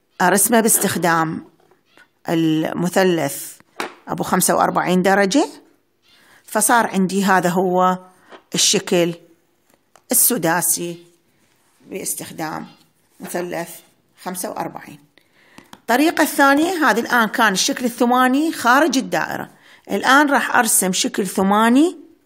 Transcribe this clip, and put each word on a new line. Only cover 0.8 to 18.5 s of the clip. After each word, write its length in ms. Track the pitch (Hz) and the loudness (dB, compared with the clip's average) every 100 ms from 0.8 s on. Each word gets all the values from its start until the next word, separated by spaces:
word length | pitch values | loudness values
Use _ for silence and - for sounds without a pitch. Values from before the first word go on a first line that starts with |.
| 196 - 170 165 160 175 - _ _ _ _ _ _ _ - | 0 -2 0 0 -2 -4 -12 _ _ _ _ _ _ _ -4
المثلث 1300 | 165 160 156 160 - 175 196 185 170 143 - - - _ _ - - - | 0 0 0 -2 -4 -2 2 2 2 -2 -6 -12 -18 _ _ -14 -14 -10
أبو 160 | 170 | -6
خمسة 320 | 180 185 - 170 | -2 0 0 2
وأربعين 460 | 175 175 156 180 | 2 0 0 0
درجة، 460 | 185 196 202 233 339 - _ _ _ _ _ _ _ _ - | 2 2 2 2 0 -6 _ _ _ _ _ _ _ _ -6
فصار 420 | 220 208 240 220 | -2 2 2 2
عندي 360 | 190 185 190 | 0 -2 0
هذا 260 | 196 185 175 | 2 2 2
هو 500 | 175 185 180 185 185 - _ _ - _ 165 | 0 0 2 2 0 -6 _ _ -20 _ -2
الشكل 600 | - 202 - 180 170 165 - _ _ _ _ _ _ _ _ | 0 0 0 0 0 -4 -16 _ _ _ _ _ _ _ _
السداسي 920 | 247 - 247 165 175 165 - 170 170 - _ _ _ _ _ _ _ - | 0 0 0 -2 -2 -2 -4 -6 -12 -20 _ _ _ _ _ _ _ -16
باستخدام 760 | - - - - 165 160 160 - - _ _ _ _ | -12 -10 -10 -12 -10 -10 -10 -14 -20 _ _ _ _
مثلث 600 | 185 175 175 160 165 - _ _ _ _ | -10 -8 -8 -8 -10 -14 _ _ _ _
خمسة 260 | 180 185 214 | -12 -10 -10
وأربعين. 500 | - 165 - - 156 _ _ _ _ _ - _ | -8 -10 -10 -18 -20 _ _ _ _ _ -20 _
الطريقة 480 | - - 240 311 339 | -20 -2 2 2 2
الثانية، 680 | 302 - 277 277 330 370 277 | -2 2 2 4 0 0 2
هذه 100 | 214 | 2
الآن 280 | 233 240 220 | 0 0 0
كان 260 | - 220 | 2 2
الشكل 320 | 185 - 269 240 | 2 -2 -2 -4
الثماني 680 | 240 240 247 254 262 320 | 0 2 4 2 2 0